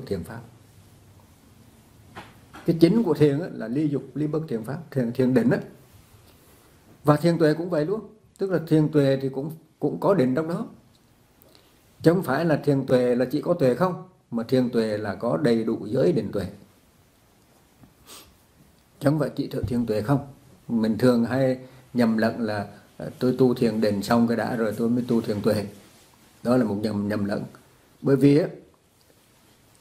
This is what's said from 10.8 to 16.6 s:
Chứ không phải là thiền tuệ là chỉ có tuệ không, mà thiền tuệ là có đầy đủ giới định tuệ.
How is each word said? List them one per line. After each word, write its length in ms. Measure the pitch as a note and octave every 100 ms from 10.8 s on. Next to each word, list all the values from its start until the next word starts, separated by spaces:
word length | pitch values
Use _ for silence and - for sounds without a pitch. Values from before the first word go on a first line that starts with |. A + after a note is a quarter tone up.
| _ _ _ _ _ _ _ _ _ _ _ _
Chứ 120 | D#3+
không 100 | F#3
phải 220 | C3+ C#3 E3+
là 100 | C#3+
thiền 220 | D3 C3+ C3+
tuệ 300 | B2+ B2 A#2+
là 100 | B2
chỉ 160 | D3
có 120 | E3
tuệ 220 | - B2+ A#2+
không, 280 | F#3 F3 - _ -
mà 120 | A#2
thiền 260 | A2+ B2+ A#2+
tuệ 280 | A#2+ A2 G#2
là 180 | G#2 F#2+
có 220 | A#2 E3
đầy 260 | A#2+ A2+
đủ 220 | A2+ A2 G#2
giới 260 | C3 F3
định 200 | C3 F#2+
tuệ. 140 | G2+ F#2 -